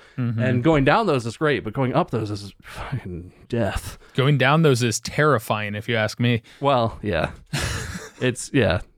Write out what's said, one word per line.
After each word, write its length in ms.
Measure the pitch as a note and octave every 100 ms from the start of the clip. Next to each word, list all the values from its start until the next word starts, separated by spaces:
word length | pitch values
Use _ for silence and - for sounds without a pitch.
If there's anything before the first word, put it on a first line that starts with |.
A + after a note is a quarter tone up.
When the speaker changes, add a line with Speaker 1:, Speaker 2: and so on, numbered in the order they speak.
| - -
Speaker 1:
Mm-hmm. 240 | A#2+ A2+
Speaker 2:
And 220 | B2+ B2
going 220 | D#3 D#3 C3+
down 200 | F#3+ G#3+
those 220 | C3+ A2+
is 100 | -
great, 260 | D#3 B2
but 100 | G#2
going 200 | B2+ C3
up 160 | C3+ E3+
those 220 | B2 G#2
is 200 | G#2 G2 -
fucking 680 | - - - C3 - E2+ F2+ - -
death. 520 | A#2 G2 - - - - -
Speaker 1:
Going 240 | C3 C#3+
down 240 | B2+ D#3
those 180 | D#3 B2
is 180 | A#2+ A2
terrifying, 760 | - - D3+ B2 - A2 G#2 G#2
if 120 | -
you 80 | A2+
ask 220 | G#2+ -
me. 220 | B2 A#2 - -
Speaker 2:
Well, 380 | C#3 C3 A2+ -
yeah. 260 | G#2 E2 - - -
Speaker 1:
<laughs> 640 | - - - - - - -
Speaker 2:
It's, 300 | B2+ A#2+ -
yeah, 280 | C#3 G2 F2+ -